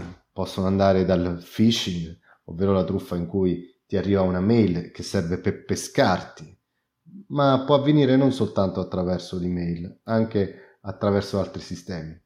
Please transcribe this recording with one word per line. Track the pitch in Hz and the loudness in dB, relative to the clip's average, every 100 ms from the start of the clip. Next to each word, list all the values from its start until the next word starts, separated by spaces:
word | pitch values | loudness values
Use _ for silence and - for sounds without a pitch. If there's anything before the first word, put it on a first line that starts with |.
| 85 - _ | -8 -14 _
possono | - 90 - 95 | -8 -6 -2 0
andare | 98 98 95 90 | 4 4 4 4
dal | 92 87 85 | 2 0 -4
phishing, | - - 110 - - 87 82 85 _ _ - | -10 2 2 2 -2 -6 -8 -12 _ _ -16
ovvero | 82 98 | -4 0
la | 95 87 | 2 0
truffa | 98 - 87 | -4 -4 -6
in | 85 | -4
cui | 98 92 85 - _ _ | -2 0 -2 -6 _ _
ti | 101 | -4
arriva | 92 98 | 0 2
una | 92 90 | 2 0
mail | 98 117 98 85 85 | 2 4 4 0 -6
che | - | -12
serve | - 101 85 90 | -6 -4 -2 -2
per | 98 - | -4 -6
pescarti, | - 98 - - 117 87 - - 78 - _ _ _ _ _ - - | -6 -6 -4 0 2 2 -4 -18 -20 -20 _ _ _ _ _ -20 -6
ma | 143 139 131 - | 0 4 4 4
può | 143 | 4
avvenire | 135 151 135 131 | 4 4 6 6
non | 135 | 4
soltanto | 123 104 - 95 92 | 2 -2 0 0 0
attraverso | 90 92 90 87 - 92 | -4 -2 -2 -2 -4 -6
l'email, | 90 87 85 85 90 - | -4 -4 -4 -6 -8 -14
anche | - 113 113 104 92 - - _ | -2 0 0 0 -2 -6 -20 _
attraverso | 98 - 104 101 - 101 | -14 -2 2 2 0 -4
altri | 90 87 | -4 -8
sistemi. | - 90 - 85 78 82 | -12 -12 -10 -10 -10 -16